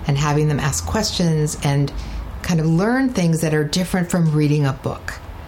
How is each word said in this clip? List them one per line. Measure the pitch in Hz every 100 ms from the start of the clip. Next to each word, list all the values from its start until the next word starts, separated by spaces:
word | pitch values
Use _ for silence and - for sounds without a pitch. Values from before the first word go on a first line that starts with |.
| -
and | 139
having | 151 147 151
them | 143
ask | 147 - -
questions | 220 - - 170 156 151 - 147
and | 143 143 - - - - -
kind | - 170
of | 156
learn | 165 214 254 262
things | 240 170 160
that | 165
are | 151 151
different | 180 180 190 175
from | 180 160
reading | 151 147 151 139
a |
book. | 131 - - - - - -